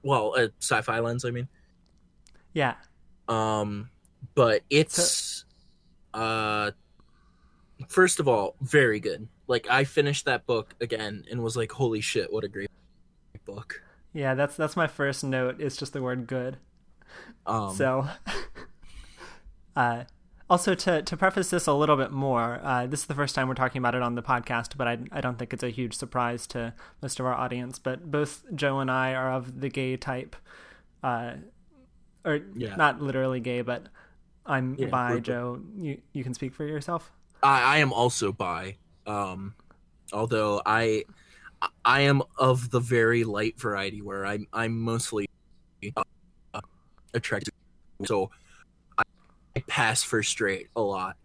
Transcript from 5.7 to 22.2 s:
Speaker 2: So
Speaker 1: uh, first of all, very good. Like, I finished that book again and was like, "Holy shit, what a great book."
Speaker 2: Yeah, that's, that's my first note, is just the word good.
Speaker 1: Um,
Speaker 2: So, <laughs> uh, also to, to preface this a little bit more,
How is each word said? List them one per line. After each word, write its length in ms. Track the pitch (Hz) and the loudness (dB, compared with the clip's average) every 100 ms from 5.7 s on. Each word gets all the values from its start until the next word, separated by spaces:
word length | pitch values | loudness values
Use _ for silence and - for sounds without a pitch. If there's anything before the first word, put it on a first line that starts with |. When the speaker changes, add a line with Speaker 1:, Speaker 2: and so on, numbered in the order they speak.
| _ _ _ _ | _ _ _ _
Speaker 2:
So 60 | 110 | -4
Speaker 1:
uh, 520 | 113 113 107 107 104 - _ _ - _ _ _ - _ _ _ - | -2 0 0 0 -2 -4 _ _ -20 _ _ _ -20 _ _ _ -2
first 320 | - 185 - | 4 4 6
of 80 | 143 | 4
all, 280 | 113 98 - | 4 2 -4
very 380 | 135 151 127 107 | 2 6 6 4
good. 280 | 98 87 110 _ - | -2 -6 -10 _ -2
Like, 200 | 120 - | -2 2
I 140 | 127 | 2
finished 420 | 139 - 143 143 - | 4 2 2 0 0
that 200 | 123 - | -2 0
book 300 | 117 104 - | -2 -2 -8
again 420 | 120 113 107 101 - | -4 -4 -4 -8 -8
and 140 | 120 | -4
was 120 | 117 117 | -4 -2
like, 140 | 110 | -4
"Holy 300 | - 127 110 | 0 0 0
shit, 300 | 107 113 90 | -2 -2 -2
what 120 | 110 | -4
a 40 | 104 | -4
great 220 | 98 101 _ _ _ - _ _ - - | -8 -10 _ _ _ -20 _ _ -20 -16
book." 380 | 101 - - - _ - | -16 -14 -16 -16 _ -14
Speaker 2:
Yeah, 200 | 156 135 | -4 0
that's, 220 | 131 143 - | 2 0 0
that's 200 | 156 180 | -2 0
my 120 | 160 | -2
first 360 | - 139 135 | 0 -2 0
note, 360 | 139 131 127 127 | -2 0 0 -2
is 160 | 147 - | -6 -6
just 160 | 143 | -8
the 80 | 143 | -4
word 240 | 127 127 120 | -4 -4 -4
good. 300 | 131 123 139 - _ _ - - - - - - | -4 -4 -8 -18 _ _ -20 -20 -20 -20 -14 -4
Speaker 1:
Um, 300 | 110 101 98 | -2 -2 -2
Speaker 2:
So, 320 | 135 131 139 - - | 0 0 -2 -8 -6
<laughs> 1500 | - - - - - - - - - - - - - - - | -6 -6 -12 -16 -18 -18 -18 -18 -20 -20 -20 -20 -20 -8 0
uh, 280 | 123 117 123 - - - - | 2 0 -8 -18 -20 -20 2
also 240 | 180 180 180 | 4 4 0
to, 260 | - 165 | 2 0
to 160 | 185 170 | 0 0
preface 320 | 190 196 180 | 2 2 0
this 180 | 180 160 | 0 2
a 60 | |
little 240 | 143 156 147 | 4 6 4
bit 140 | 131 | 2
more, 480 | 139 | 0